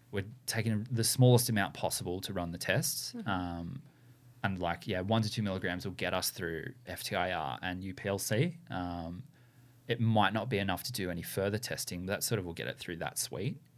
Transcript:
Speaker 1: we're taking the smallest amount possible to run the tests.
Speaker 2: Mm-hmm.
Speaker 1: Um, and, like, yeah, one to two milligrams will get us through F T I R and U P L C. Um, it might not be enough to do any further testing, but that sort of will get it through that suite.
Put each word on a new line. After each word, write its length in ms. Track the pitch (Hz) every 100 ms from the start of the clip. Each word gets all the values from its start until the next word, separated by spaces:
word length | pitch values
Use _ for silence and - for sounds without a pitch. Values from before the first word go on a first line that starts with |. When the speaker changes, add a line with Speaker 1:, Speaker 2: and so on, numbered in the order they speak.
| -
Speaker 1:
we're 120 | 101 101 - -
taking 400 | 117 110 107 110
the 140 | 117
smallest 460 | 110 - 127 120 -
amount 260 | 107 95
possible 460 | - 85 - 92 90
to 120 | -
run 200 | 95 85
the 60 | 87
tests. 540 | - 104 165 - - 240
Speaker 2:
Mm-hmm. 120 | 208
Speaker 1:
Um, 540 | - - 170 - 135 - - - - - -
and, 180 | 98 92
like, 260 | 87 85 -
yeah, 140 | 92
one 220 | 92 113
to 80 | 107
two 120 | -
milligrams 440 | 101 95 95 90 98
will 80 |
get 180 | 90 90
us 160 | 92 -
through 460 | - 85 80 - - -
F 160 | 90
T 140 | - 98
I 160 | 90
R 260 | 87 76 60
and 200 | 90 90
U 120 | 95
P 160 | 92 101
L 80 | 98
C. 400 | - 107 170 170 -
Um, 520 | 95 87 87 82 87 - - - - - - -
it 120 | 117
might 340 | 113 110 98
not 160 | 107 110
be 80 | 104
enough 240 | 98 92
to 100 | -
do 180 | 123 90
any 120 | 87
further 340 | 85 - 98 104
testing, 480 | - 78 - 87
but 80 | 92
that 100 | 101
sort 160 | - 110
of 60 |
will 80 | 87
get 140 | 82 60
it 120 | -
through 180 | - 85
that 220 | 71 -
suite. 380 | - 60 110 - -